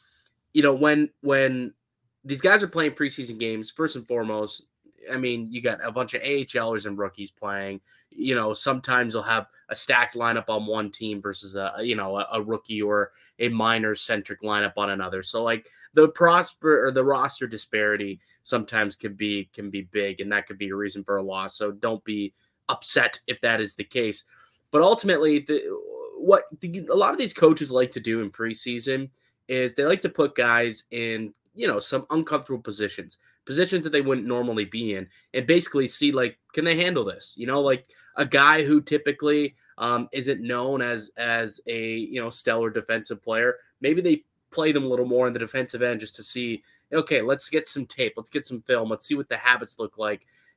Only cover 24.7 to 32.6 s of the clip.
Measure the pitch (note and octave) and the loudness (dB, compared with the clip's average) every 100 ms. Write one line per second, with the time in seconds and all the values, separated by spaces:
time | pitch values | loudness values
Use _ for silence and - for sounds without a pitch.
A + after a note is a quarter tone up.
24.7 | D3 F3 A3+ G3 E3 D#3 D3 D3 D3+ - | 4 6 6 4 2 4 2 2 -2 -2
25.7 | - - A#1+ C#2 - E3 G3 - - F3+ | -8 -10 -14 -14 0 4 4 4 -10 -10
26.7 | F3+ - F#3+ G3 F4+ A3+ - D#3+ D#3 C#3+ | -8 0 2 2 2 -2 6 6 6 2
27.7 | B2+ B2+ - A#2 A2+ G#2 - A2+ A2 - | 0 0 -2 -4 -4 -4 -6 -6 -6 -8
28.7 | A#2+ A#2+ C3 C3+ - _ _ - C3 B2+ | -6 -4 -4 -6 -14 _ _ -4 -2 0
29.7 | A#2+ C#3+ F#3 F3 - D3 - A#2+ A#2 A#2 | 2 2 2 0 0 0 2 4 4 2
30.7 | G#2+ - A#2+ A#2 A2 G#2+ - _ G3+ G#3 | -2 -10 -6 -4 -4 -6 -12 _ -2 0
31.7 | G#2+ - C3+ - D#3+ D#3 D3+ C3+ B2+ | 0 0 -4 -2 -2 0 -2 -4 -8